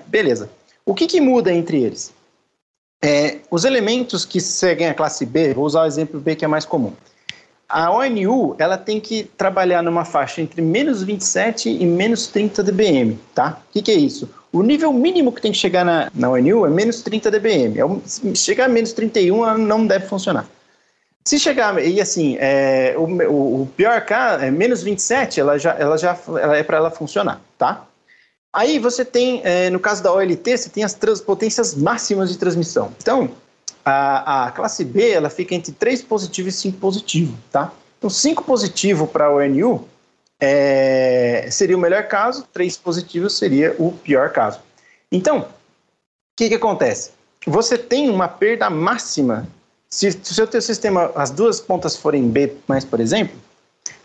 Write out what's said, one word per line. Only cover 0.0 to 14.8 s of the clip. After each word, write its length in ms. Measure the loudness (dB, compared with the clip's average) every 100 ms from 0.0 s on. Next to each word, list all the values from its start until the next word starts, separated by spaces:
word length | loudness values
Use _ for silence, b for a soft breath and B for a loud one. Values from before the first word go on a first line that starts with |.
| -2
Beleza. 420 | 0 2 0 -4 -18 b b
O 100 | -4
que 140 | -2 0
que 120 | 2
muda 320 | 4 4 2
entre 300 | 0 0 0
eles? 300 | 0 -4 -12 _ _ _ _ _ _ _ _ _
É, 360 | 0 2 0 -4 -4
os 140 | 0
elementos 600 | 2 2 0 0 -2 -6
que 160 | -4 -4
seguem 480 | -4 0 0 2 0
a 60 |
classe 320 | 0 -2 -4 -2
B, 280 | 0 0
vou 100 | 0
usar 180 | 0 2
o 40 | 0
exemplo 340 | 0 -6 -4
B 160 | -4 -2
que 80 |
é 40 | -2
mais 160 | -2
comum. 280 | -2 -4 -4 -8 B B B B B B -6
A 220 | -2 0
O 80 | 0
N 280 | 0 0 0
U, 260 | 0 0 0
ela 180 | -2 -2
tem 220 | -4 -6
que 240 | -4 -6 -6 -4
trabalhar 460 | -2 2 2 2
numa 220 | 0 -2
faixa 360 | 0 -2 -2 -4
entre 220 | -6 -2
menos 400 | 0 0 0 -2
vinte 200 | -4 -4
e 20 |
sete 440 | -4 -2 -2 -2 -4
e 160 | 0
menos 440 | 2 2 0 -2 -2
trinta 340 | -2 -2 0
D 80 | 0
B 140 | 2
M, 340 | 2 2 2 -2 -6
tá? 260 | -2 -2 -4 -8
O 40 |
que 100 | -4
que 80 | 2
é 40 |
isso? 340 | 2 2 -2 -12 B B
O 100 | 0
nível 300 | 2 2